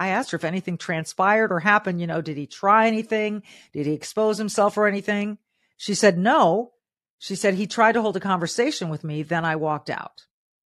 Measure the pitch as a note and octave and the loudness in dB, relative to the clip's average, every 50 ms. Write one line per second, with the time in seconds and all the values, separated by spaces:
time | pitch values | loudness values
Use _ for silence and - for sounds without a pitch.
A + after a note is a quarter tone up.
0 | F3+ F#3+ F#3 A3+ C4+ - - D#3 - D#3+ F3+ F#3+ - F#3 F3 - - - E3+ D#3+ | -4 -2 -2 -2 -2 -4 -6 -6 -4 -4 -4 -4 -4 -4 -6 -6 -4 -4 -4 -4
1 | D#3+ - - - F#3+ G3 G#3+ A3 A3 G3+ F#3 E3 D3+ G#3 G#3 G#3+ G#3+ G3 F3+ E3+ | -4 -6 -2 0 2 4 4 4 2 2 0 0 2 2 2 2 2 -2 -4 -4
2 | F3 E3 D#3+ E3 D#3 D#3+ D3 C#3+ C#3+ - - - - G3 G#3 A3 A3 A3+ A3 A3 | -4 -4 -4 -4 -4 -6 -6 -8 -8 -10 -8 -2 2 4 4 6 4 4 2 0
3 | A3 A3+ A3 G#3+ G#3+ G#3+ G#3 G#3 - - - - - _ - D3 C#3+ D3 D3+ D3 | -2 -2 -2 -2 -2 -4 -6 -8 -12 -16 -20 -20 -20 _ -8 -4 -2 -2 -2 -4
4 | - - - G#3+ A3 A3 G#3+ F#3+ G#3+ G3+ - A3 G#3 G#3 - G#3 G#3 G#3 G3+ G3 | -6 -6 -2 0 0 0 0 0 -4 -2 0 2 2 2 2 2 2 2 0 0
5 | - - G#3 G3+ G#3 G#3+ G#3 - _ _ _ _ _ _ _ - - - G3 - | -2 -2 -2 -2 -2 -4 -8 -10 _ _ _ _ _ _ _ -10 -6 -4 0 4
6 | A3+ G3+ F3 F3 F#3 A3+ D4 D#4 G#3+ E3 E3+ G#3+ A#3+ - _ _ _ _ _ _ | 4 4 4 4 4 4 4 6 6 4 4 2 -2 -4 _ _ _ _ _ _
7 | _ _ _ _ - - G3 - A3 G3+ F#3+ F#3 G#3 - - A#3 A3 A3+ A3 A#3 | _ _ _ _ -12 -10 -6 -2 0 0 0 0 -2 -2 2 4 4 4 4 4
8 | A3 G#3+ F#3 F#3+ F#3+ G3 F#3 F3+ E3+ D#3+ - A#3 A#3+ D4+ D4 - F3+ D#3+ D3+ D3 | 0 -2 -2 -2 -2 -2 -2 0 -2 -2 -2 0 0 0 -2 -4 -6 -6 -6 -6
9 | - D#3 D3+ D3+ D3+ D#3 E3+ E3 E3 E3 D#3 D#3 D#3 D#3 D3+ C#3+ - E3 - - | -6 -6 -6 -6 -4 -4 -2 -2 0 -2 -2 -2 -2 -2 -4 -4 -6 -8 -8 -8
10 | - - _ - - _ _ _ _ _ _ _ _ | -10 -12 _ -20 -20 _ _ _ _ _ _ _ _